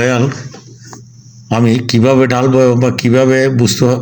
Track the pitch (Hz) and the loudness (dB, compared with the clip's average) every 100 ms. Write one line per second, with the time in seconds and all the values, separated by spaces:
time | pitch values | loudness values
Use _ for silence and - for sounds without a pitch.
0 | 123 123 135 - - - - - - - | 0 0 -2 -4 -16 -20 -20 -20 -20 -20
1 | - - - - - 113 117 120 120 117 | -20 -20 -20 -20 -6 0 0 0 -2 0
2 | 123 131 131 123 131 131 127 120 127 - | 2 2 2 0 0 2 2 2 -2 -2
3 | 123 123 131 131 135 123 117 - 123 123 | 0 2 2 0 0 0 -2 0 -2 0